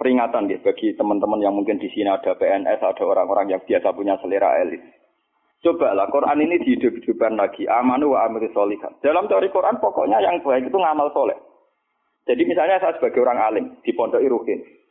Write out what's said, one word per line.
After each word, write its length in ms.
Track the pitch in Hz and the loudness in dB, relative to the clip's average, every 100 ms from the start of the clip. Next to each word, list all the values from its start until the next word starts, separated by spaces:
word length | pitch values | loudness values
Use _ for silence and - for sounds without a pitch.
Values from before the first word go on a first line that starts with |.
peringatan 480 | 127 127 117 120 101 | 0 2 0 -2 -2
ya 80 | 92 98 | -2 -2
bagi 320 | 98 110 - | 0 -2 -2
teman-teman 480 | 104 101 101 110 101 | -2 0 0 0 0
yang 80 | |
mungkin 240 | 101 101 98 | 0 -2 -4
di 80 | 92 | -4
sini 160 | 104 101 | -4 -2
ada 240 | 95 - | -2 -2
P 80 | 92 92 | -2 0
N 160 | 98 92 | 0 0
S, 160 | - | -2
ada 240 | 92 - 92 | -2 -2 0
orang-orang 480 | 95 90 101 98 | 0 2 0 0
yang 80 | 95 | -4
biasa 320 | - 92 95 | -2 0 0
punya 240 | 90 101 95 | -2 -2 -2
selera 480 | 90 98 95 65 82 | -2 0 2 2 0
elit. 160 | 82 - _ _ _ _ _ _ _ | -4 -14 _ _ _ _ _ _ _
Cobalah 480 | 170 165 131 98 - | -2 0 0 0 0
Quran 320 | 143 139 147 | 0 0 0
ini 160 | 160 175 | 0 0
dihidup-hidupkan 800 | 127 117 120 - - 110 113 107 | 0 0 0 -2 -4 0 0 0
lagi, 320 | 98 - 98 | -2 -2 0
amanu 480 | 113 127 127 147 123 | 2 2 2 2 2
wa 80 | 113 | 0
amilus 240 | 110 110 101 | -2 -4 0
sholihat. 400 | 101 104 - - 143 | -2 -2 -10 -2 0
Dalam 240 | 170 208 | 0 2
teori 240 | 190 190 | 0 2
Quran 240 | 190 190 233 | 0 0 0
pokoknya 400 | 202 - - 214 185 | -2 0 0 2 2
yang 160 | 175 | 0
baik 240 | 143 127 127 | 0 0 2
itu 120 | 190 | 0
ngamal 320 | 165 151 147 | 2 0 0
soleh. 240 | 147 113 - - _ _ _ _ _ _ _ - | 0 0 -2 -10 _ _ _ _ _ _ _ -2
Jadi 160 | 131 175 | 0 2
misalnya 320 | 170 160 190 | 2 2 2
saya 160 | 180 - | 0 0
sebagai 240 | 120 123 | 0 2
orang 160 | 123 117 | 2 2
alim, 280 | 110 107 85 - - | 0 0 -4 -8 -6
di 80 | |
Pondok 320 | 117 113 113 135 | -2 0 2 2
Irukin 400 | 117 - 92 - _ _ | 0 -2 -6 -8 _ _